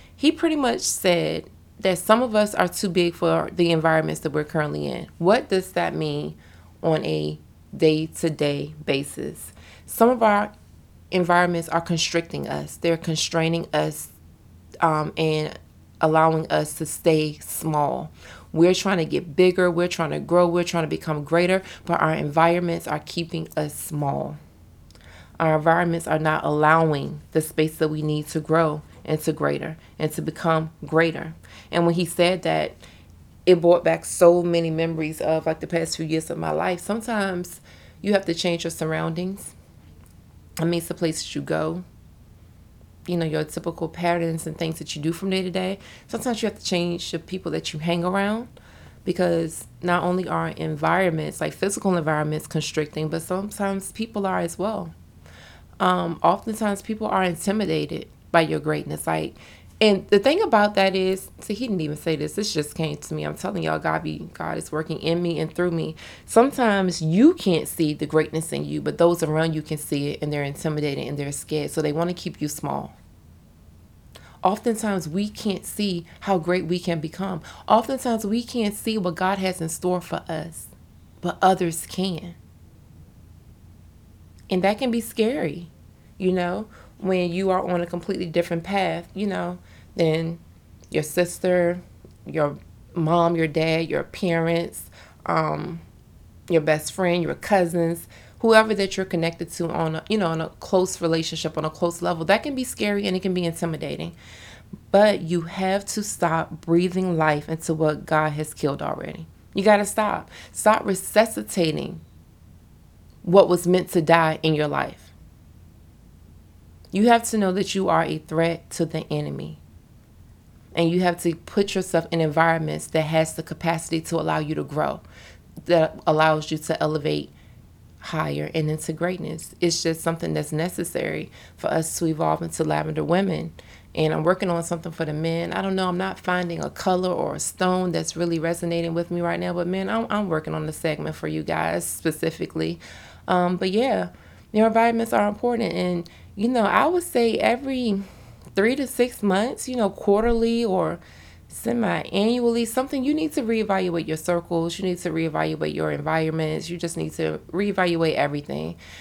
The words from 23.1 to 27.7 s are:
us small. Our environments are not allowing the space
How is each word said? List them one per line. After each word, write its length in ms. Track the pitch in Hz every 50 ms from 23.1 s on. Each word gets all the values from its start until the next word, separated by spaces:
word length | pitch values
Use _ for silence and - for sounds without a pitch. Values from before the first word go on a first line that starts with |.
| - 170 165 165 - 160 165 - -
us 180 | 156 151 147 -
small. 640 | - - - 156 147 147 139 143 143 143 - 151 147 - - - - - - - - - - - - - - - - - - - -
Our 160 | 165 160 156
environments 500 | 151 151 165 165 175 175 175 165 165 165
are 120 | - 160 151
not 260 | 156 156 156 - -
allowing 800 | 151 151 151 151 151 160 165 165 160 151 139 139 143 147 147 - - -
the 80 | 160
space 360 | 156 - - - 156 156